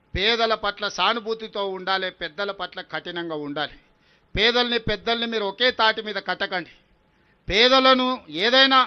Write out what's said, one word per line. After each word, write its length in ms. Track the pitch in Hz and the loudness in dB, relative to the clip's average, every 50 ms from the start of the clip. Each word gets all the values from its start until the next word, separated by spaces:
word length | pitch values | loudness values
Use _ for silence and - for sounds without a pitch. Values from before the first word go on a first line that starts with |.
| _ _ - | _ _ -6
పేదల 360 | 180 190 220 233 226 226 226 220 214 214 | -2 0 0 2 2 2 0 0 0 -2
పట్ల 200 | 202 202 - 208 196 - | -4 -6 -4 -6 -6 -4
సానుభూతితో 680 | - 180 202 226 240 202 220 226 226 220 214 - 208 202 196 190 | 0 0 0 0 0 -2 -6 -6 -6 -8 -10 -8 -6 -6 -6 -6
ఉండాలి, 320 | 185 185 180 190 190 190 185 185 - 180 | -6 -4 -2 -2 -2 -2 -6 -8 -8 -12
పెద్దల 280 | 165 151 165 202 202 196 196 | -10 -8 -6 -6 -6 -6 -8
పట్ల 200 | 180 175 - 185 180 - 160 | -10 -12 -10 -12 -12 -10 -10
కఠినంగా 440 | 156 156 180 170 170 170 165 160 151 147 | -10 -8 -8 -10 -8 -8 -6 -6 -8 -8
ఉండాలి. 300 | 143 143 151 147 135 - - _ _ _ _ _ _ _ _ _ _ - | -6 -6 -6 -6 -6 -8 -14 _ _ _ _ _ _ _ _ _ _ -2
పేదల్ని, 420 | 185 208 233 233 247 240 240 240 233 226 220 | 2 2 2 4 2 0 0 -2 -4 -2 -2
పెద్దల్ని 360 | 208 202 - 226 233 233 233 233 233 | -6 -4 -2 -2 -2 -2 -2 -4 -4
మీరు 120 | 220 202 196 190 | -2 -2 -4 -2
ఒకే 160 | - 240 254 247 - | 0 0 0 2 2
తాటి 220 | 220 220 214 220 214 214 | 2 2 2 0 -4 -8
మీద 100 | 202 196 - - | -8 -8 -4 -4
కట్టకండి. 440 | 185 160 202 196 196 180 160 - - _ _ _ _ _ _ _ _ _ _ _ _ _ _ - | -4 -4 -4 -4 -4 -4 -6 -8 -14 _ _ _ _ _ _ _ _ _ _ _ _ _ _ -2
పేదలను 560 | 175 208 240 254 262 269 262 262 262 254 254 254 254 226 - - 151 160 196 | 2 4 4 6 6 6 6 6 6 4 4 0 -2 -4 -8 -10 -6 -2 0
ఏదైనా 340 | 233 247 262 269 269 269 262 247 | 2 4 4 4 6 6 4 4